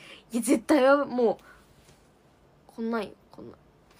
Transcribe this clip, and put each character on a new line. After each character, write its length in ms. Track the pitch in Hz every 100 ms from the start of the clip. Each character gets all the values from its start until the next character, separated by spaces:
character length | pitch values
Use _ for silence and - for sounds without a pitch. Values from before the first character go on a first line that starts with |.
| - - _
い 60 | 233
や、 40 |
絶 200 | 226 311
対 200 | - 302
は 220 | 262 285 277
も 280 | 247 226
う、 40 | - - - _ _ - _ _ _ _ _ _ _ _
こ 140 | -
ん 80 | 226
な 80 | 226
ん 40 |
よ、 80 | 202 - _
こ 100 | -
ん 100 | 117
な 60 | -
ん。 0 | _ _ _